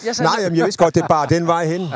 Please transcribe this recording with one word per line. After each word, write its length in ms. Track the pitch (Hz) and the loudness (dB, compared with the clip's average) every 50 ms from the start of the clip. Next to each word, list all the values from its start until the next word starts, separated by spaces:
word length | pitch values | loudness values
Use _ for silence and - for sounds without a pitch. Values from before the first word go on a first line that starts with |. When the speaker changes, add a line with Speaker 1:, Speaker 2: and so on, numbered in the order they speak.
| - | -8
Speaker 1:
Jeg 100 | 226 240 | -6 -4
sagde 140 | 220 262 - | -2 0 0
Speaker 2:
Nej, 60 | 214 226 | 0 0
Speaker 1:
det. 60 | 202 | -2
Speaker 2:
jamen, 140 | 175 170 165 | -2 0 0
jeg 80 | 165 | 0
vidste 180 | 196 202 - 170 | 0 2 2 2
godt, 120 | 165 - | 2 4
det 80 | 170 160 | 2 2
er 40 | - | 2
bare 200 | 170 151 143 139 | 2 2 2 0
den 180 | 165 170 170 165 | 0 0 0 0
vej 180 | 170 170 170 | 0 0 0
hen. 220 | 156 165 180 185 156 131 | -2 -2 -4 -6 -6 -8